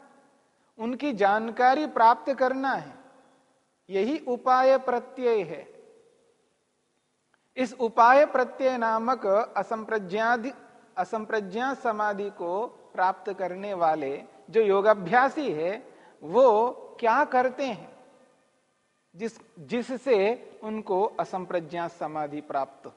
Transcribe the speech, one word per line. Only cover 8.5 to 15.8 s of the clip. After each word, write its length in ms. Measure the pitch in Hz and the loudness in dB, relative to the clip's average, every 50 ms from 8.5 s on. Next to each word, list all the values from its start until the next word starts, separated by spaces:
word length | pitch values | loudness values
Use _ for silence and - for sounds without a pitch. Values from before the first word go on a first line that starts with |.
| - - 269 262 262 247 | -2 -2 0 0 0 0
नामक 480 | 233 226 220 226 226 233 262 226 226 202 190 208 240 - - 208 | 0 0 0 0 0 -2 -2 -2 0 2 2 2 0 -2 -4 -6
असंप्रज्ञादि-, 960 | 190 - 233 220 220 214 220 220 196 180 175 208 226 233 247 247 214 277 262 - - - - - _ _ - - | -4 -4 -6 -8 -6 -4 -4 -4 -4 -4 -4 -2 0 2 0 0 -2 -6 -10 -14 -18 -20 -20 -20 _ _ -8 -8
असंप्रज्ञा 760 | 185 - - 220 214 208 220 220 208 190 180 226 247 269 277 | -6 -4 -6 -8 -6 -4 -4 -4 -4 -4 -6 -4 -4 -4 -4
समाधि 560 | 262 - 240 214 214 214 208 202 196 202 202 | -4 -4 -4 -2 -2 -2 -2 -2 -4 -6 -8
को 380 | 196 - 180 170 175 196 226 240 | -8 -8 -6 -4 -4 -4 -6 -6
प्राप्त 680 | - - - _ - 202 185 185 190 - - 214 190 | -10 -16 -20 _ -4 0 0 0 0 -2 -6 -10 -8
करने 400 | 185 190 175 180 190 196 208 202 | -6 -6 -6 -6 -8 -8 -6 -4
वाले 500 | 180 170 160 156 156 147 135 139 151 - - - - - - | 0 2 2 2 0 -2 -4 -6 -8 -10 -16 -20 -20 -12 -2
जो 120 | 160 226 | 0 2
योगाभ्यासी 880 | 220 202 190 196 196 214 220 208 185 165 202 247 262 277 - 311 294 240 | 4 4 4 4 6 4 4 4 2 2 4 4 4 2 0 -2 -4 -4
है, 420 | 160 151 156 175 202 240 | -4 -2 -4 -4 -4 -6